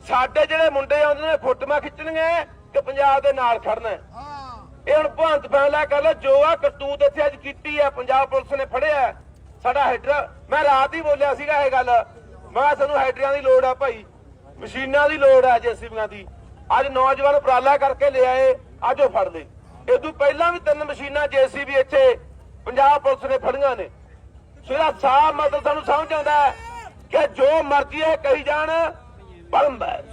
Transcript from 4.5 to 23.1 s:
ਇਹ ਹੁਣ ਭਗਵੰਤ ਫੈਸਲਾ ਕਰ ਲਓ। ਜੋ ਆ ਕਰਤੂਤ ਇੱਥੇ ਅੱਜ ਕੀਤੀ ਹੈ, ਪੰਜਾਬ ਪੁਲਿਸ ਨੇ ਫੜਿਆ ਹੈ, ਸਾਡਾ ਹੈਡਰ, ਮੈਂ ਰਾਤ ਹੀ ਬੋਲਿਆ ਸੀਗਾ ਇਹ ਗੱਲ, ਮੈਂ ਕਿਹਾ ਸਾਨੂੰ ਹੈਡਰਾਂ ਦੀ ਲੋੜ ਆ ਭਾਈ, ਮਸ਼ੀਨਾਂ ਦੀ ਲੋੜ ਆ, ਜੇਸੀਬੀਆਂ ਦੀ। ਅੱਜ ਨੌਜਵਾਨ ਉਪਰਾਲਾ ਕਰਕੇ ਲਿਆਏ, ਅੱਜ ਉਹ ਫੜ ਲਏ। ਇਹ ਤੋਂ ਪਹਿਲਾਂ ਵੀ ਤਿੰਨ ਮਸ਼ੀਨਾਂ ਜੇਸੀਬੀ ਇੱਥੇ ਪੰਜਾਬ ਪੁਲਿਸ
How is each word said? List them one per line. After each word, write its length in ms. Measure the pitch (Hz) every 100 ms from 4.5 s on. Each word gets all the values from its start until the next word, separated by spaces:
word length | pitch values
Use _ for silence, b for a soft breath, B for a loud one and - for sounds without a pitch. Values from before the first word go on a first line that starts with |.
| 240 - - -
ਇਹ 100 | 294
ਹੁਣ 100 | 311
ਭਗਵੰਤ 400 | - 320 302 -
ਫੈਸਲਾ 380 | 277 285 302 294
ਕਰ 180 | 285
ਲਓ। 100 | 311
ਜੋ 300 | 311 269 269
ਆ 120 | 302 320
ਕਰਤੂਤ 480 | 285 285 277 285
ਇੱਥੇ 220 | 285 285 294
ਅੱਜ 100 | 285
ਕੀਤੀ 440 | 277 277 302 302
ਹੈ, 100 | 285
ਪੰਜਾਬ 400 | 269 254 269 269
ਪੁਲਿਸ 240 | 262 -
ਨੇ 120 | 277 269
ਫੜਿਆ 300 | 247 302 294
ਹੈ, 200 | 240 - - - - -
ਸਾਡਾ 200 | 240 269
ਹੈਡਰ, 460 | 262 247 - 285 - - -
ਮੈਂ 140 | 294
ਰਾਤ 320 | 294 269 277 320
ਹੀ 60 |
ਬੋਲਿਆ 340 | 302 285 285 262
ਸੀਗਾ 260 | 285 294
ਇਹ 100 | 277
ਗੱਲ, 340 | 262 247 240 - - - - -
ਮੈਂ 100 | 226
ਕਿਹਾ 140 | 285 294
ਸਾਨੂੰ 240 | 277 294
ਹੈਡਰਾਂ 340 | 269 254 277
ਦੀ 80 | 285
ਲੋੜ 240 | 262 262 262
ਆ 80 |
ਭਾਈ, 320 | 254 269 226 196 - - - - -
ਮਸ਼ੀਨਾਂ 520 | 202 247 262 277 294
ਦੀ 80 | 311
ਲੋੜ 280 | 277 262 254
ਆ, 140 | 240
ਜੇਸੀਬੀਆਂ 480 | 233 214 226 220 214
ਦੀ। 200 | 208 190 - - - - 240
ਅੱਜ 80 | 277
ਨੌਜਵਾਨ 480 | 262 262 269 277 285
ਉਪਰਾਲਾ 420 | 285 247 254 285
ਕਰਕੇ 340 | 277 269 285
ਲਿਆਏ, 440 | 262 254 254 262 254 - - 233
ਅੱਜ 100 | 262
ਉਹ 80 | 277
ਫੜ 180 | 226 185
ਲਏ। 180 | 165 147 - - - -
ਇਹ 80 | 254
ਤੋਂ 160 | 311
ਪਹਿਲਾਂ 380 | 320 285 294 339
ਵੀ 80 | 349
ਤਿੰਨ 240 | 302 294
ਮਸ਼ੀਨਾਂ 440 | 294 285 277 285 294
ਜੇਸੀਬੀ 480 | 269 262 262 277 277
ਇੱਥੇ 440 | 262 285 262 233 - - - - -
ਪੰਜਾਬ 360 | 254 277 294
ਪੁਲਿਸ 220 | 269